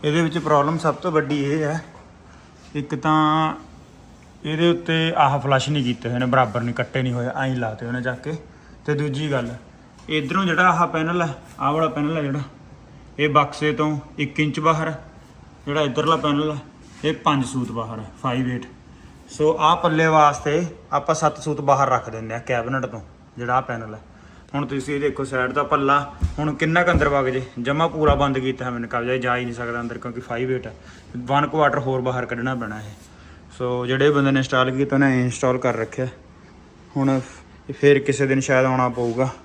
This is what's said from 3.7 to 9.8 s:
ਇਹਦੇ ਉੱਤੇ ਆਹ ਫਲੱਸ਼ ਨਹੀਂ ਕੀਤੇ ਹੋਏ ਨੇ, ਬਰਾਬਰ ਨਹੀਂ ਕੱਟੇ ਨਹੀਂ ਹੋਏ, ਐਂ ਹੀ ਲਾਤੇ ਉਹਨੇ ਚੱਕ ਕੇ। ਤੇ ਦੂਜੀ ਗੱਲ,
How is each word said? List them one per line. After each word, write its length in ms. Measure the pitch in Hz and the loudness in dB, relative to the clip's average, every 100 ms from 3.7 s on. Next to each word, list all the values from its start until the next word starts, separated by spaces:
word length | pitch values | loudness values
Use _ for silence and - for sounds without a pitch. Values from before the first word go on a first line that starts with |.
| - - - - - - - | -20 -20 -20 -20 -20 -20 -12
ਇਹਦੇ 240 | 151 156 170 | -6 2 2
ਉੱਤੇ 420 | 170 170 165 160 170 | 2 0 0 0 4
ਆਹ 220 | 143 139 | 4 2
ਫਲੱਸ਼ 280 | 131 135 131 | 2 2 2
ਨਹੀਂ 160 | 147 | 0
ਕੀਤੇ 240 | 123 120 117 | 0 -2 -2
ਹੋਏ 100 | 120 | -2
ਨੇ, 80 | 127 | 2
ਬਰਾਬਰ 340 | 131 123 120 | 2 2 0
ਨਹੀਂ 140 | 120 | -4
ਕੱਟੇ 280 | 120 120 131 | -4 -4 -2
ਨਹੀਂ 100 | 127 | -2
ਹੋਏ, 140 | 123 123 | -2 -4
ਐਂ 200 | 139 135 | -2 -2
ਹੀ 80 | |
ਲਾਤੇ 320 | 127 113 107 117 | -2 -4 -6 -6
ਉਹਨੇ 160 | 123 | -4
ਚੱਕ 180 | 123 123 | -4 -6
ਕੇ। 140 | 143 160 - - - - - | -8 -10 -12 -20 -20 -12 -4
ਤੇ 80 | |
ਦੂਜੀ 360 | 143 147 135 151 | -2 -2 -2 -2
ਗੱਲ, 220 | 135 117 120 - - | -2 -4 -10 -18 -20